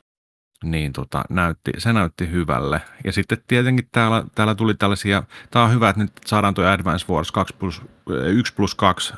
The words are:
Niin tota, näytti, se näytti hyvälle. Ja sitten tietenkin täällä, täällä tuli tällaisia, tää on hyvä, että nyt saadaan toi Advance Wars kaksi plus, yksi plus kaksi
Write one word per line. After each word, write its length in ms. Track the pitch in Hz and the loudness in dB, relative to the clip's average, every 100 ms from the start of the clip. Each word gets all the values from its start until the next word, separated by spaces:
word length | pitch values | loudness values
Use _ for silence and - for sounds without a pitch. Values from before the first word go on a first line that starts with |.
| _ _ _ _ _ _ | _ _ _ _ _ _
Niin 280 | 82 80 76 | -4 -4 -4
tota, 320 | 67 69 69 - | -6 -6 -6 -4
näytti, 400 | 87 85 82 - - | 0 0 -2 -6 -4
se 140 | 117 | 0
näytti 380 | 113 85 - 90 | 0 0 -4 -4
hyvälle. 520 | 90 78 64 69 76 - - | -2 0 -2 -2 -4 -6 -8
Ja 80 | 95 | -4
sitten 260 | 98 - 113 - | -4 -2 -4 0
tietenkin 420 | 123 123 127 - | 2 2 0 0
täällä, 320 | 123 113 113 - | 0 2 2 -2
täällä 200 | - 107 | 0 0
tuli 200 | 104 113 | 2 0
tällaisia, 480 | 104 101 101 101 98 - - - | 2 0 0 0 0 -2 -14 -2
tää 120 | 120 | 2
on 100 | 113 | 4
hyvä, 160 | 120 110 | 4 4
että 140 | 101 | 2
nyt 100 | 101 - - | -2 -6 -2
saadaan 280 | 107 101 | 2 2
toi 120 | 98 92 | 2 2
Advance 380 | 95 90 87 - | 2 0 -2 -2
Wars 200 | 82 80 | -2 -2
kaksi 220 | 107 92 - | -2 -4 -4
plus, 240 | 95 82 - - - 69 | -8 -8 -14 -18 -6 -4
yksi 300 | 73 110 120 | 0 0 0
plus 200 | - 101 | -2 -2
kaksi 400 | - 98 90 - | 2 0 0 -6